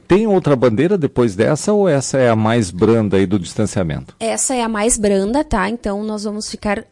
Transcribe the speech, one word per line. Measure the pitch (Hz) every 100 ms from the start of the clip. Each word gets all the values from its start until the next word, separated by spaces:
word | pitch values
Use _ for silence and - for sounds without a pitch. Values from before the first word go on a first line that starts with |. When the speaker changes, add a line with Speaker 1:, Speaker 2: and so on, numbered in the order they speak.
| -
Speaker 1:
tem | 185 226
outra | 190 151 135
bandeira | 123 110 170 208
depois | 139 - 120 92
dessa | 117 147 -
ou | 208 196
essa | 139 131 139
é | 123
a | 110
mais | 110 120 98
branda | 87 107 117 107 95
aí | 95
do | 101
distanciamento? | 82 - 104 104 85 69 65 -
Speaker 2:
Essa | 226 214 -
é | 262
a | 226
mais | 214 220 233
branda, | 208 196 196 262
tá? | 302 220 190
Então, | 233 214 202
nós | 214 214
vamos | 208 208 214
ficar, | 208 208 202 -